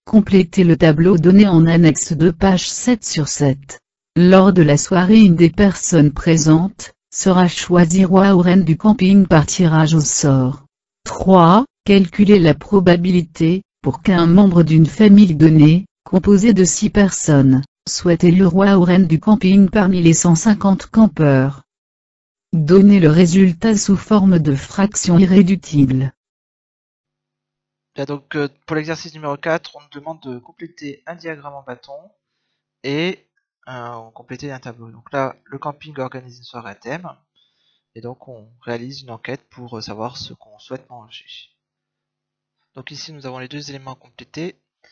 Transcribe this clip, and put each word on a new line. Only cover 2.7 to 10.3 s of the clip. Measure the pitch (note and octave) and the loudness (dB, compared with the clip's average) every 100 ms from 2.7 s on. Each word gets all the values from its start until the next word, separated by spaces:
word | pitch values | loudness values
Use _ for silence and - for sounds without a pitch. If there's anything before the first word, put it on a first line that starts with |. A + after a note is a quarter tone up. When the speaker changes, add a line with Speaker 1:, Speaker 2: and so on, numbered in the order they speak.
| - - A#3+ | -8 -4 -4
Speaker 1:
sur | - E3 C#3+ | -6 -8 -8
sept. | - C#3+ C3+ C#3 - _ _ _ - | -4 -4 -4 -12 -20 _ _ _ 0
Lors | F3+ F#3+ F#3+ | 4 4 4
de | F#3 | 2
la | D3+ D3 | 2 0
soirée, | - F#3 F3+ A3 | -2 -2 2 4
une | G#3 E3 | 4 4
des | E3+ | 0
personnes | - G3+ E3+ - E3+ D3 | 2 -2 -2 -2 0 0
présentes | - E3+ D#3+ D3+ D#3+ F#3 - - _ _ | -2 -2 0 2 0 0 -10 -20 _ _
sera | - F#3+ F3+ F3 | -6 -2 0 0
choisie | - - F3 E3+ F#3+ | -4 -2 0 2 0
roi | F#3 F#3 G3+ | 2 2 2
ou | F#3 | 2
reine | F3 F#3+ | 2 0
du | D#3+ D#3 | 0 0
camping | G#3+ G#3+ F#3 G3 F#3 | 0 0 2 2 2
par | D#3+ - | 0 0
tirage | - E3+ D#3 D#3 | -2 0 0 0
au | D#3+ | 0
sort. | C#3+ - D3 | -2 -4 -2